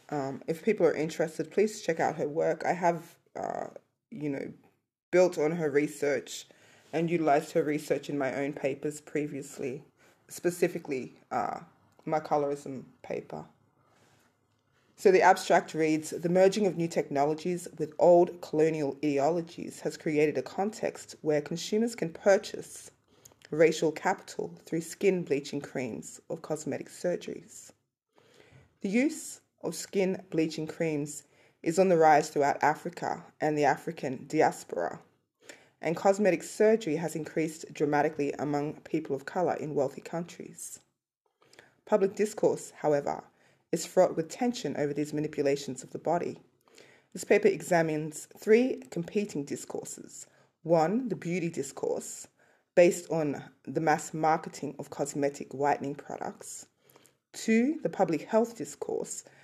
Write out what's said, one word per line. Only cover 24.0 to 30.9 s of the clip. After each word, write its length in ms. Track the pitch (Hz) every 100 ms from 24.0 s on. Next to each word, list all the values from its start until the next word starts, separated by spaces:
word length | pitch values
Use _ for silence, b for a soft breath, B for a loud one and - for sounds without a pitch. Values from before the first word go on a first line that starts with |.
| 185 190 - - - 170 -
through 160 | 165
skin 420 | 170 - 196 185
bleaching 380 | 170 139 139 143
creams 580 | - - 123 107 - - -
or 80 | 170
cosmetic 500 | - 151 147 123 -
surgeries. 840 | - 175 175 - - - - - _ _ _ _ _ b b b b b b
The 80 | 202
use 540 | 214 285 311 - - _ _
of 140 | - 170
skin 500 | - 196 185 190 -
bleaching 360 | 160 160 160 156
creams 580 | - 165